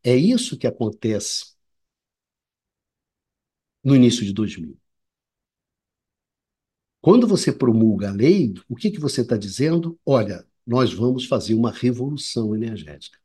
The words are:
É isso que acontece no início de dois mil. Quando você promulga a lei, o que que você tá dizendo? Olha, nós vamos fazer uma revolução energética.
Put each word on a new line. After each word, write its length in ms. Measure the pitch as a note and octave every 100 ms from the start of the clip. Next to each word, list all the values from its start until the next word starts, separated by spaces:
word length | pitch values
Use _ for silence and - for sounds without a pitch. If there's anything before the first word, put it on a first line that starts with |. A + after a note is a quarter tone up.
É 100 | A#2+ B2+
isso 420 | F#3 B3 - C3
que 100 | A#2+
acontece 880 | - A2 - A2+ G#2 - - - _ _ _ _ _ _ _ _ _ _ _ _ _ _ _ _ _ _ _ _ _ _ _
no 140 | C3+ C3+
início 280 | A#2+ A#2+
de 100 | G2+
dois 240 | G2 G#2 -
mil. 200 | D#2+ - _ _ _ _ _ _ _ _ _ _ _ _ _ _ _ _ _ _ _ _ _ _
Quando 260 | - A#3+ A3+
você 280 | G3 -
promulga 560 | - B2 A2+ A2 F#2+ G2
a 40 |
lei, 400 | G2 C3 G3 B2 F2+ -
o 80 | A#2
que 160 | G#3
que 80 | G#3
você 240 | D3 -
tá 140 | A#2+ A2
dizendo? 600 | G2+ F#2+ D3+ E3+ E3 E3 -
Olha, 400 | C3 G2+ F2+ - _ -
nós 240 | A#2+ A#2
vamos 340 | F2 A#2+ C3 -
fazer 280 | A#2 F#2
uma 180 | A2 A#2+
revolução 840 | - B2 B2 C3+ C#3+ - A#2+ G#2+
energética. 640 | G#2+ A2+ G#2+ D2+ C#2+ - _